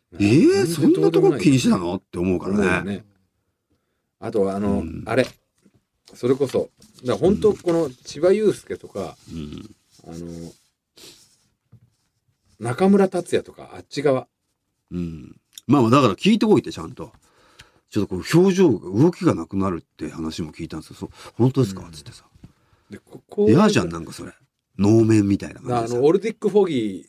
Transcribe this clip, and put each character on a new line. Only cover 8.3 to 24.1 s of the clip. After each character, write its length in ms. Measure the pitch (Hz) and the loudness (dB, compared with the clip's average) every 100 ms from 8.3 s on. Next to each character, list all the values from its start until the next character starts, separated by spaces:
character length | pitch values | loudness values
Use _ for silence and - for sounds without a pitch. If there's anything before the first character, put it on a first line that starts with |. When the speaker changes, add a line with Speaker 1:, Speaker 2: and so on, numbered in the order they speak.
Speaker 1:
雄 200 | 208 208 | 2 0
介 260 | 131 - 90 | -2 -6 -14
と 100 | - | -12
か、 300 | 101 85 - - | -12 -12 -14 -16
Speaker 2:
う 40 | 80 | -14
ん。 380 | 73 - - _ _ _ 80 | -12 -14 -18 _ _ _ -18
Speaker 1:
あ 40 | |
の、 400 | 82 85 82 82 - _ _ _ _ - - _ _ _ _ _ _ _ _ _ _ _ _ _ - | -16 -14 -14 -16 -18 _ _ _ _ -20 -20 _ _ _ _ _ _ _ _ _ _ _ _ _ -12
中 280 | 117 123 190 | -8 0 4
村 200 | 202 190 | 4 2
達 260 | 175 - | -2 -4
也 100 | - | -4
と 80 | - | -4
か、 200 | - 120 | -16 -20
あ 60 | 95 | -20
っ 40 | - | -14
ち 140 | 147 | -4
側。 260 | 143 131 - _ _ _ _ _ - | 0 0 -4 _ _ _ _ _ -12
Speaker 2:
う 60 | 87 | -10
ん。 420 | 85 80 - - _ - - | -8 -10 -18 -20 _ -8 0
ま 140 | 139 | 2
あ 20 | |
ま 60 | 110 | 4
あ、 20 | |
だ 100 | 139 | 4
か 60 | 131 | 2
ら 80 | |
聞 160 | - 190 | 2 0
い 80 | 226 | 2
て 80 | 220 | 2
お 100 | 165 | 2
い 60 | |
て、 80 | - | 0
ち 60 | - | -8
ゃ 60 | |
ん 80 | 80 | -14
と。 200 | 127 80 _ _ _ _ _ - _ _ | -14 -18 _ _ _ _ _ -20 _ _
ち 80 | 110 | -4
ょ 60 | |
っ 20 | 95 | -4
と 100 | 92 | -6
こ 60 | |
う、 160 | - 165 | 0 4
表 160 | 196 | 4
情 240 | 185 170 101 | 4 2 2
が、 100 | 87 | -2
動 220 | 98 170 | 0 2
き 140 | - | 2
が 100 | 165 | -2
な 120 | 90 87 | -2 -4
く 100 | 98 | -4
な 120 | 95 | -4
る 140 | 82 | -4
っ 40 | - - | -10 -14
て 120 | 78 | -12
話 340 | 78 80 85 | -10 -10 -8
も 100 | 78 | -10
聞 100 | - | -10
い 60 | 80 | -12
た 80 | 80 | -12
ん 40 | |
で 60 | - | -14
す 40 | |
よ。 60 | - | -16
「そ 60 | - | -16
う、 20 | - - | -16 -10
本 160 | - 127 | 0 0
当 120 | 135 | 2
で 60 | 107 | -2
す 60 | |
か？」 80 | 95 | -4
Speaker 1:
う 40 | 85 | -14
ん。 40 | |
Speaker 2:
つ 80 | 78 | -20
っ 40 | |
て 80 | - | -20
さ。 120 | - _ _ - _ _ _ _ | -20 _ _ -20 _ _ _ _
Speaker 1:
で、 100 | - | -20
こ-、 220 | _ - _ | _ -20 _
こ 180 | - 208 | 0 4
う 20 | |
い 60 | |
う 20 | 135 | 6
Speaker 2:
嫌 120 | 214 | 6
じ 120 | 160 | 4
ゃ 20 | |
ん、 60 | 87 | 0
な 100 | 82 | -6
ん 60 | |
か 80 | 78 | -12